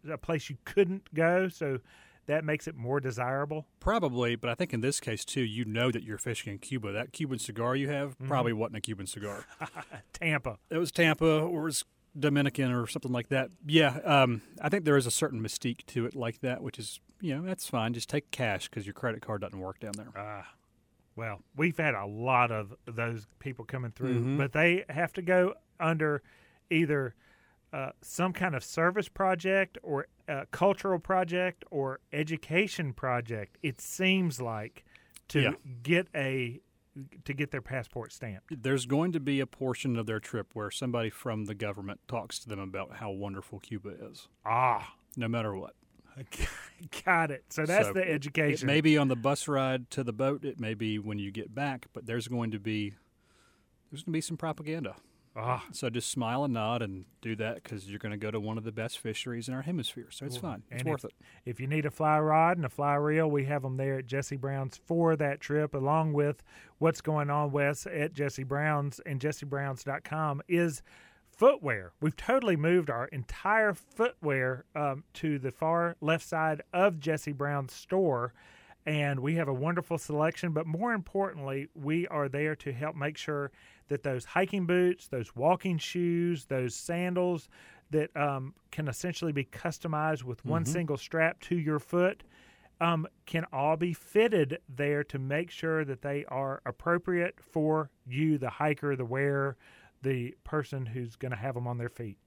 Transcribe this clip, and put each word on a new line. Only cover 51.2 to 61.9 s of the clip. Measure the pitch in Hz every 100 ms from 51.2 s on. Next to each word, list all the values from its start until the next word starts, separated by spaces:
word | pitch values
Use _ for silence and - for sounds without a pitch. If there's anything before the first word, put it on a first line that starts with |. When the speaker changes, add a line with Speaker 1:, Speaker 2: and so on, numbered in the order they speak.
| 98
Speaker 2:
get | 104 107
back, | 110 143 131 -
but | - 113
there's | 117 113
going | 123 113
to | 107
be, | 101 107 104 101 _ _ _ _ _ _ _ _ _
there's | 143
gonna | 170
be | 160
some | 156 160
propaganda. | 165 151 151 160 117 92 _ _ _ -
Speaker 1:
Ah. | 113 127 -
Speaker 2:
So | - 127
just | 117 -
smile | - 117 123
and | 143
nod | 117 110 117
and | 110 95 92 _
do | 113 110
that | 110 117
'cause | - 110 95
you're | 104
gonna | 110 104
go | 107
to | 110
one | 104 113
of |
the | 110
best | 110 113 -
fisheries | 113 107 - 117 117
in |
our | 131
hemisphere. | 135 180 120 - 113
So | - 131
it's | 123
Speaker 1:
Well, | 175
Speaker 2:
fun. | 107 -
It's | 120
Speaker 1:
and | 147
Speaker 2:
worth | 147
Speaker 1:
if, | -
Speaker 2:
it. | _ - -
Speaker 1:
if | - 117
you | 131
need | 156
a | 147